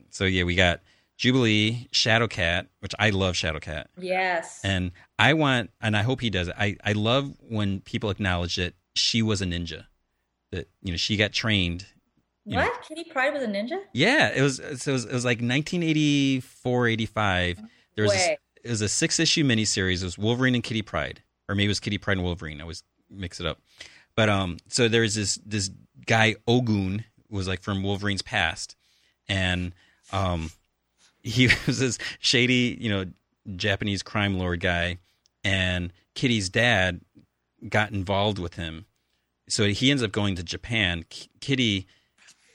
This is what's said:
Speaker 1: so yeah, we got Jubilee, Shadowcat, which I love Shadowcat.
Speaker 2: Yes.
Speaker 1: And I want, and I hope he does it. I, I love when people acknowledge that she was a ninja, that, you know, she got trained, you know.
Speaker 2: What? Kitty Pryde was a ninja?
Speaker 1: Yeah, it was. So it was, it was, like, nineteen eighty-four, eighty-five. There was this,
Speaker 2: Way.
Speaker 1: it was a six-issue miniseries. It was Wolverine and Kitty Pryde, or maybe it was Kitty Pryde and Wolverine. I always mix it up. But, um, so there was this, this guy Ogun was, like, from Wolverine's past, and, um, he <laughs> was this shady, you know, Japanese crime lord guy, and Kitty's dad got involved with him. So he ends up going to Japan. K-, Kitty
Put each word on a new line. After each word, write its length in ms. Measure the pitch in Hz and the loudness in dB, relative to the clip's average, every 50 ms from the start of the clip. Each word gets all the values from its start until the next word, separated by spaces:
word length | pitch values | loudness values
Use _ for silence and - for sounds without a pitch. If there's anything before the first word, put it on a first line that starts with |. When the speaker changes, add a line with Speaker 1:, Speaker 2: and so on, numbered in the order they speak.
| _ _ | _ _
Speaker 1:
so 160 | - - 98 | -4 0 2
yeah, 180 | 95 95 92 87 | 2 4 2 2
we 120 | 87 87 | 2 4
got 260 | 92 92 87 85 - _ _ _ _ _ _ _ | 4 4 2 2 0 _ _ _ _ _ _ _
Jubilee, 680 | - - 123 127 135 120 110 107 107 107 110 120 120 127 - | -2 2 2 4 4 4 4 4 4 4 2 0 -4 -6 -4
Shadowcat, 760 | - - - 120 110 113 117 104 - - 85 85 87 92 - - _ _ | -2 0 2 4 4 2 2 0 -2 -2 0 0 0 -2 -4 -6 _ _
which 140 | - 95 - - | -12 -8 -4 0
I 100 | 107 110 | 0 2
love 240 | 98 95 95 92 85 | 2 2 2 0 0
Shadowcat. 500 | - - 82 78 76 - 80 76 78 - - _ | -2 -2 -4 -4 -6 -8 -10 -10 -10 -10 -12 _
Speaker 2:
Yes. 640 | 180 185 180 185 185 190 185 175 165 - - - - - | -10 -6 -4 -2 0 0 0 0 -2 -4 -8 -10 -6 -2
Speaker 1:
And 280 | 98 98 92 90 87 - - - _ _ | -2 0 0 0 -2 -6 -10 -18 _ _
I 160 | - 107 131 156 | 2 4 4 4
want, 380 | 160 151 139 131 120 113 - _ _ | 4 2 2 2 0 -2 -4 _ _
and 160 | 113 110 107 | -2 0 0
I 60 | 104 107 | 0 0
hope 180 | 127 135 127 | 0 -2 -2
he 80 | 123 110 | -2 -2
does 180 | 95 92 87 | -2 -2 -2
it. 80 | 87 85 | -2 -4
I, 200 | - 104 104 90 - - | -2 -2 -2 -2 -2 -2
I 100 | 104 107 | -2 0
love 400 | 107 104 113 123 139 139 139 156 - | 0 0 0 0 0 -2 -4 -8 -14
when 420 | - - 113 107 104 98 95 95 | -12 -8 -4 -2 -2 -2 -4 -4
people 280 | - - - 107 113 104 | -6 -8 -6 -4 -4 -4
acknowledge 440 | 92 - 104 92 90 87 90 87 - | -2 -2 -2 -2 0 0 -2 -2 -2
that 180 | 92 90 82 - _ _ _ - | -4 -4 -4 -6 _ _ _ -4
she 280 | - - - - 113 110 | -2 0 0 2 2 2
was 180 | 107 107 95 | 2 2 0
a 40 | 98 | 0
ninja, 400 | 87 87 87 87 82 80 - - - _ _ _ _ _ _ _ _ _ _ _ _ | -2 -2 -4 -6 -8 -10 -14 -16 -20 _ _ _ _ _ _ _ _ _ _ _ _
that, 180 | 101 87 - - _ _ - | -10 -10 -10 -10 _ _ -8
you 80 | 95 | -6
know, 60 | 85 | -4
she 200 | 85 - - 107 | -2 -2 0 2
got 160 | 98 107 101 - | 2 2 2 0
trained, 540 | - - 113 107 98 90 85 85 82 - - _ _ _ _ _ _ _ _ _ _ - | -2 0 2 2 4 2 2 -2 -4 -8 -14 _ _ _ _ _ _ _ _ _ _ -10
you 100 | 214 - | -4 -2
know. 60 | 254 | 0
Speaker 2:
What? 220 | 339 466 494 - - | 0 0 -2 -4 -10
Kitty 220 | - 311 330 330 | -14 -14 -14 -12
Pryde 280 | - - 262 262 294 285 | -8 -4 -2 0 0 0
was 80 | 285 | -2
a 60 | 254 | -2
ninja? 320 | 214 196 196 214 247 330 392 392 - - | -4 -4 -4 -4 -4 -6 -6 -8 -6 -2
Speaker 1:
Yeah, 360 | 131 160 226 277 311 139 107 | 0 2 4 4 4 2 2
it 140 | - 131 135 | 2 2 2
was. 140 | 143 131 | 2 0
So 340 | - - - 143 120 - 147 | -2 -8 -10 -10 -8 -4 -2
it 20 | 135 | -2
was, 120 | 127 113 | -2 -2
it 60 | - | -2
was, 140 | 131 123 120 | -4 -2 0
like, 160 | 123 120 107 | 0 0 0
nineteen 400 | 120 117 123 151 151 - 185 175 | 0 0 0 0 -2 -2 -2 -2
eighty-four, 1040 | 170 160 156 156 151 147 143 139 139 135 135 127 - - - - - 127 123 123 120 | 0 2 2 4 4 4 4 4 4 4 2 0 -2 -6 -12 -6 -2 0 2 2 4
eighty-five. 720 | 113 113 110 110 - - 110 107 101 92 90 90 87 85 104 - - _ _ _ _ _ | 2 2 0 -2 -2 -2 0 2 2 2 2 0 0 -2 -6 -10 -18 _ _ _ _ _
There 80 | 104 107 | 0 2
was 100 | 104 98 | 4 4
this, 140 | 95 180 | 4 2
Speaker 2:
Way. 100 | 170 151 - _ _ _ _ - | 2 0 -2 _ _ _ _ -8
Speaker 1:
it 60 | 117 | -4
was 120 | 120 104 | -2 -2
a 80 | 107 98 | 0 0
six-issue 540 | - - 165 160 - - 160 - - 160 147 | 0 2 0 2 2 2 2 2 2 4 4
miniseries. 600 | 131 113 110 107 - - 101 92 92 92 87 95 | 4 4 2 2 0 0 0 2 0 0 0 -2
It 20 | |
was 140 | 90 - - | -4 -4 -2
Wolverine 340 | 104 113 120 123 131 131 123 | 0 0 2 2 2 2 2
and 100 | 117 110 | 0 -2
Kitty 200 | - 117 110 104 | -4 -4 -6 -6
Pryde, 400 | - - 80 69 62 - - _ _ _ _ _ - | -4 -4 -6 -4 -6 -8 -14 _ _ _ _ _ -4
or 60 | 101 | -2
maybe 100 | 101 101 | 0 2
it 40 | 104 | 2
was 100 | 98 - | 0 -2
Kitty 180 | - 113 104 | -2 -4 -6
Pryde 200 | 95 - 104 98 | -4 -2 -2 -2
and 80 | 92 90 | -2 -2
Wolverine. 340 | 87 87 - - 78 76 73 | -2 -4 -4 -8 -12 -12 -12
I 20 | |
always 220 | 80 85 76 - - _ _ _ _ _ | -12 -14 -14 -14 -18 _ _ _ _ _
mix 300 | 104 98 92 85 - - | -14 -12 -12 -10 -8 -6
it 80 | 87 | -6
up. 120 | 80 71 - _ _ _ - - - - - _ _ _ | -6 -6 -8 _ _ _ -20 -20 -20 -20 -20 _ _ _
But, 140 | 117 110 104 | 0 2 2
um, 280 | 101 98 95 90 85 - - | 2 0 -2 -4 -6 -10 -10
so 200 | - - - 120 | -6 -2 0 2
there 140 | 113 113 113 | 2 4 2
was 140 | 113 107 101 | 2 2 0
this, 240 | 110 101 95 - - - | -2 -2 -2 -4 -6 -6
this 280 | 107 104 104 95 95 90 - - _ _ 131 - | -6 -4 -4 -4 -4 -8 -12 -20 _ _ -8 -2
guy 300 | - 117 110 113 110 101 - _ | 2 4 4 4 4 2 0 _
Ogun 580 | 117 117 127 127 113 107 101 95 92 98 107 113 - _ _ _ | 2 2 4 4 4 2 2 2 0 -2 -4 -6 -10 _ _ _
was, 200 | - 104 98 92 | -10 -8 -6 -4
like, 160 | 95 92 92 - | -4 -6 -6 -4
from 180 | 107 98 95 | -4 -2 -2
Wolverine's 400 | 95 101 101 95 101 101 98 95 | 0 -2 -2 -2 -2 -2 -4 -4
past, 540 | - - 123 104 87 80 82 - - - - _ _ _ _ _ _ _ _ _ _ | -4 -4 -2 -2 0 -2 -2 -6 -10 -14 -16 _ _ _ _ _ _ _ _ _ _
and, 460 | - 101 95 92 92 90 90 90 87 87 _ _ _ _ _ _ - 98 | -4 -2 0 0 0 0 -2 -2 -4 -8 _ _ _ _ _ _ -6 -4
um, 380 | 95 98 90 87 82 80 78 - _ _ _ _ _ _ _ _ _ _ _ _ _ - | -2 0 0 -2 -2 -4 -6 -10 _ _ _ _ _ _ _ _ _ _ _ _ _ -10
he 260 | 117 107 123 127 113 - | -2 2 4 4 4 4
<laughs> 100 | - - | 2 0
was 120 | 147 123 113 | -2 -2 0
this 180 | 135 123 104 - - - - - | 0 -2 -2 -4 -8 -10 -10 -4
shady, 580 | - - - 120 123 123 127 123 123 120 - - | 0 2 2 4 4 4 4 2 2 0 -2 -4
you 100 | 117 110 | -4 -2
know, 160 | 101 98 95 87 - _ _ _ _ _ - 101 95 | -2 -2 -2 -6 -10 _ _ _ _ _ -14 -12 -8
Japanese 440 | 87 - 104 98 - 110 104 98 92 | -2 0 0 0 0 0 -2 -2 -2
crime 360 | - - - 107 101 101 95 | -4 -4 -2 0 2 2 2
lord 240 | 92 92 90 87 85 | 0 0 -2 -2 0
guy, 380 | 92 90 87 85 85 87 87 87 _ _ _ _ _ _ _ _ - | 0 0 0 0 0 -2 -4 -6 _ _ _ _ _ _ _ _ -4
and 480 | 101 98 95 92 90 90 90 87 87 - _ _ _ - | -2 0 0 0 0 0 -2 -4 -6 -8 _ _ _ -6
Kitty's 320 | - - 123 120 107 95 | -2 0 0 2 0 0
dad 540 | 92 - 113 117 120 113 95 92 92 90 85 - _ _ - - _ _ _ _ _ _ - - | 0 0 2 2 4 4 4 2 2 0 -4 -8 _ _ -20 -20 _ _ _ _ _ _ -20 -8
got 240 | 101 - 107 107 101 | -2 0 0 0 0
involved 480 | 107 101 90 98 98 98 101 107 101 92 | -2 -4 -2 0 0 2 2 0 0 -2
with 140 | 87 85 - | -4 -8 -8
him. 320 | - 85 80 80 82 101 _ _ _ _ _ _ _ _ _ _ _ _ - | -8 -10 -8 -10 -12 -16 _ _ _ _ _ _ _ _ _ _ _ _ -6
So 160 | - - 104 | -2 0 2
he 260 | 101 98 - 127 135 | 2 2 2 2 2
ends 100 | 143 135 | 4 2
up 120 | 117 101 - | 0 -2 -2
going 220 | 107 104 101 92 | 0 0 0 -2
to 80 | 87 87 | -4 -6
Japan. 600 | - - 87 - - 120 113 101 90 87 85 82 - | -8 -10 -10 -8 -4 -2 0 0 0 0 -2 -6 -10
K-, 180 | - - - - _ - | -16 -18 -18 -20 _ -10
Kitty 460 | - 135 139 127 123 110 98 95 92 _ _ _ _ _ _ _ _ - - _ _ _ | -4 -2 0 2 2 2 2 0 -2 _ _ _ _ _ _ _ _ -20 -20 _ _ _